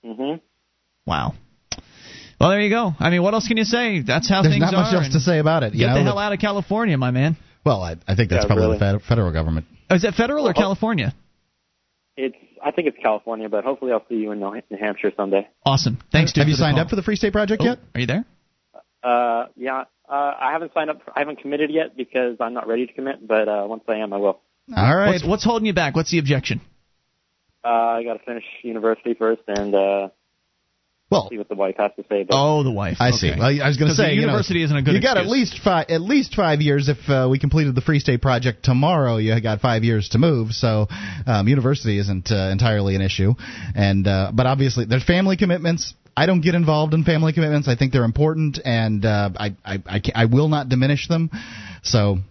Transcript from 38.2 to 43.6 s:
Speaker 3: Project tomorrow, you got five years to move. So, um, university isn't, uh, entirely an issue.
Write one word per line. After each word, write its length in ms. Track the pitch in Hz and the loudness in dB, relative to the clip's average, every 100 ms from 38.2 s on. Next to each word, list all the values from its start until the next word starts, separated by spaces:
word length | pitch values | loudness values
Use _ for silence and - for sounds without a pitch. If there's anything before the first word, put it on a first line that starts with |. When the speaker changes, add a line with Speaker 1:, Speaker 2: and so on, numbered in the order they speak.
Speaker 3:
Project 400 | 139 123 123 110 | 2 2 0 -2
tomorrow, 540 | - 127 147 175 131 113 | 0 2 4 2 2 2
you 200 | 110 113 | 2 0
got 180 | 110 107 | 0 0
five 240 | 127 113 | 0 2
years 240 | 117 110 101 | 2 0 0
to 80 | - | 2
move. 340 | 170 139 110 | 4 2 -2
So, 340 | 110 120 107 104 - 101 90 123 | -2 0 0 0 -4 -10 -8 -2
um, 220 | 110 101 | 0 4
university 500 | 139 123 139 113 101 | 2 2 -2 -2 -2
isn't, 320 | 101 95 87 | -2 -4 -2
uh, 160 | 104 95 | -2 0
entirely 440 | 98 120 107 98 | 0 2 2 0
an 80 | 95 | 0
issue. 320 | 95 - 98 117 - - | -2 0 0 0 -6 -14